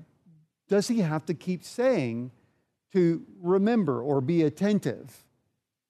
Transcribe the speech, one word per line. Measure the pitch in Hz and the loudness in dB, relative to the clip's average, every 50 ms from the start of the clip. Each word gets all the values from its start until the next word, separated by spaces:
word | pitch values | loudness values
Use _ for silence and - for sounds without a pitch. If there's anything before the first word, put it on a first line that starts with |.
| 160 _ _ _ _ _ - _ _ _ _ _ _ - | -14 _ _ _ _ _ -20 _ _ _ _ _ _ 0
does | 196 202 - - | 0 0 2 0
he | 233 226 | 0 0
have | 185 151 156 156 - | 0 0 -2 -4 -4
to | - 170 | -6 -8
keep | - - 180 185 165 - | -8 -4 -6 -6 -6 -8
saying | - - - 240 269 247 180 131 117 113 117 123 127 - _ _ _ _ _ _ _ _ _ _ _ - | -10 -4 0 0 2 2 2 0 -2 -4 -6 -8 -10 -12 _ _ _ _ _ _ _ _ _ _ _ 0
to | 190 175 170 165 160 - - - - 175 | 2 2 2 2 0 -6 -14 -18 -8 -2
remember | 175 190 196 196 220 240 226 190 143 127 117 | 0 2 2 2 2 2 2 2 0 -2 -2
or | 120 147 139 135 127 | -2 -2 0 0 0
be | 131 175 170 156 | 0 2 2 2
attentive? | 147 151 - 190 208 214 190 - 143 104 - - 131 - - _ _ _ _ _ _ _ _ _ _ _ _ _ _ | 0 0 0 0 0 0 0 0 -2 -6 -6 -10 -18 -20 -20 _ _ _ _ _ _ _ _ _ _ _ _ _ _